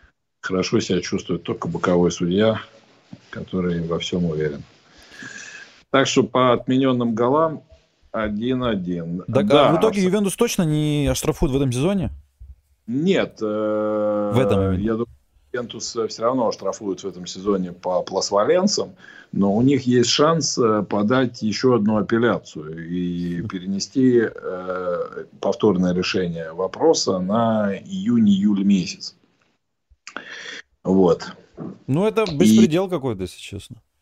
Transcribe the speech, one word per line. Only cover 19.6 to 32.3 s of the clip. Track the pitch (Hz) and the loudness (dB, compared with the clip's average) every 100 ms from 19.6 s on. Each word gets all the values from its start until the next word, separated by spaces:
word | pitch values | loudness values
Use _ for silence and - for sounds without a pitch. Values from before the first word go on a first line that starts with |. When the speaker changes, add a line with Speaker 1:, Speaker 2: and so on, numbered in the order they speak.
Speaker 1:
них | 131 131 123 | 2 2 2
есть | 123 117 | 2 4
шанс, | - 151 165 - - | 4 2 2 -2 0
э, | 113 107 | 2 2
подать | 95 104 107 131 123 - | 0 0 2 2 0 -2
ещё | 110 98 131 120 | -6 0 2 4
одну | 104 107 | 2 0
апелляцию | 87 113 120 85 - 80 76 82 82 | 0 2 2 0 -4 -14 -12 -10 -6
и | 90 90 87 87 85 92 | -4 -4 -4 -4 -6 -6
перенести, | 92 92 98 - 135 127 120 | -8 -6 -6 -4 2 4 4
э, | 110 - - 90 92 92 90 87 - - - - | 2 -4 -8 -8 -6 -6 -4 -4 -6 -10 -14 -6
повторное | 101 - 107 90 90 | -4 2 2 4 2
решение | 90 87 95 87 82 80 | 0 0 -2 -2 -6 -10
вопроса | 85 95 - 156 156 - 95 | -6 -6 2 2 2 0 -2
на | 92 113 113 110 101 95 | 0 0 2 0 -2 -4
июнь-июль | - 95 107 120 104 98 104 98 | -8 -4 0 4 4 4 2 2
месяц. | 101 95 82 - - _ _ _ _ _ _ _ _ _ - - - - - - - _ | 2 2 0 -8 -14 _ _ _ _ _ _ _ _ _ -18 -16 -16 -16 -16 -16 -20 _
Вот. | 92 95 87 80 - - _ - - - - | 0 4 4 2 -2 -18 _ -14 -14 -12 -2
Speaker 2:
Ну, | 147 214 | 0 2
это | 220 | 0
Speaker 1:
И | 208 | -2